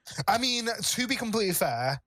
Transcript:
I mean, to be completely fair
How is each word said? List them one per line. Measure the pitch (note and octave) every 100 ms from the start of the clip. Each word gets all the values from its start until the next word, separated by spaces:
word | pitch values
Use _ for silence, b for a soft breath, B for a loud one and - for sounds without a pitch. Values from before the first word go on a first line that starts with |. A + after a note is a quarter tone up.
| B B E3
I | A3
mean, | B3+ A#3+ A#3 A3
to | F#3+ - B3
be | C4+
completely | A#3 A3 G3 E3+
fair | C#3+ B2 B2+ C#3